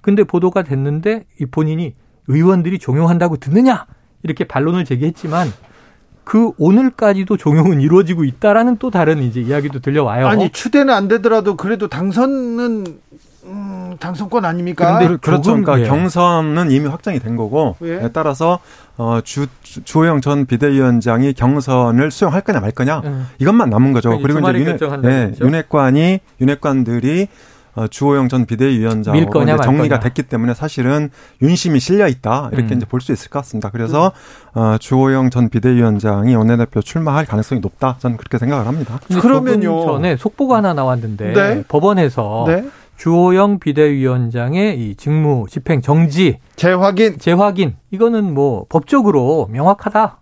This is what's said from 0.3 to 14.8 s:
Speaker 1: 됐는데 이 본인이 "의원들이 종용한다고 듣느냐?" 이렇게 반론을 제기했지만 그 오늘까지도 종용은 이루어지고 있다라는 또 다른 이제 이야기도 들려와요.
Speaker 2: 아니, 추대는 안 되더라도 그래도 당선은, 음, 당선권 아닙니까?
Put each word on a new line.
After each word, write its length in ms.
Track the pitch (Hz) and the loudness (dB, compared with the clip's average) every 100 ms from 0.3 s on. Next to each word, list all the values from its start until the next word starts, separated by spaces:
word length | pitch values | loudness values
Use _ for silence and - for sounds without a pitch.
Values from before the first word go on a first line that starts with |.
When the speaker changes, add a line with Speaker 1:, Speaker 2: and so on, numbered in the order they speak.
| 175 180 190 | 2 0 -2
Speaker 1:
됐는데 600 | 156 135 139 151 196 220 - _ | -2 -4 -2 -2 -2 -4 -10 _
이 60 | |
본인이 480 | 131 156 156 156 165 - _ _ - | -6 -2 -2 -2 -6 -10 _ _ -2
"의원들이 520 | 143 175 185 170 190 | 2 4 2 0 -4
종용한다고 580 | - 135 165 175 175 151 | -2 0 2 2 0 -2
듣느냐?" 480 | 139 190 254 226 - - _ _ | 0 4 4 2 -6 -20 _ _
이렇게 220 | 160 156 | -8 -6
반론을 400 | - 131 151 180 | -4 -2 0 -2
제기했지만 640 | 156 123 151 170 151 165 156 98 - _ _ _ _ _ | -2 -2 -2 -4 -4 -2 -4 -6 -20 _ _ _ _ _
그 280 | - 220 226 - | -2 2 2 2
오늘까지도 800 | 160 208 262 - 214 196 185 208 | 4 4 2 2 0 0 -2 -2
종용은 440 | 156 156 165 151 | 2 4 4 2
이루어지고 420 | 143 180 175 170 | 4 4 4 0
있다라는 540 | 143 127 208 208 240 226 | -2 0 2 4 2 0
또 120 | 254 | -2
다른 320 | 196 156 156 | 0 2 0
이제 200 | 127 120 | -2 -4
이야기도 380 | 117 143 143 135 | -4 -4 -4 -6
들려와요. 480 | 135 147 127 113 131 | -2 -2 0 0 2
Speaker 2:
아니, 220 | 214 190 | 2 0
추대는 420 | - 240 285 269 | -4 0 2 4
안 160 | 220 196 | 2 2
되더라도 480 | 226 226 220 196 | 0 2 0 0
그래도 320 | 180 196 220 208 | -4 -4 -4 -4
당선은, 960 | 139 190 196 262 269 247 233 240 220 180 151 _ - _ _ | -4 -4 0 0 -2 -6 -4 -4 -4 -8 -14 _ -20 _ _
음, 520 | 185 196 202 185 180 180 | -16 -14 -12 -12 -14 -12
당선권 440 | 170 170 202 226 | -10 -8 -4 -2
아닙니까? 540 | 185 175 175 170 | -2 -4 -6 0